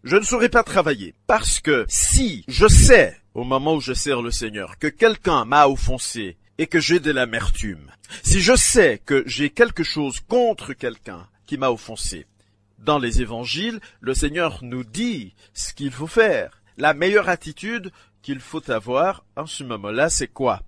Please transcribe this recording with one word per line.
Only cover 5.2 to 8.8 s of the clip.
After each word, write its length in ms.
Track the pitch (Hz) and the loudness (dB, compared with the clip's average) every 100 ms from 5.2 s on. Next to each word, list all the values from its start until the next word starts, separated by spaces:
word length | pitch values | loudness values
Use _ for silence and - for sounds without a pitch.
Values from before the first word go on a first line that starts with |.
| - 147 113 | 0 0 4
m'a 220 | 147 143 | 4 6
offensé 680 | 135 - 131 - 117 98 - _ - | 4 -2 -2 -6 -8 -10 -12 _ -8
et 80 | 160 | -2
que 140 | 165 | 0
j'ai 200 | 143 175 | 2 0
de 100 | 147 | 2
l'amertume, 800 | 135 123 113 107 - 107 82 69 _ - - | -2 -2 -2 -2 -2 -4 -10 -18 _ -20 -8
si 200 | - 190 | 2 2
je 120 | 185 | 4
sais 460 | 254 - 240 | 4 4 4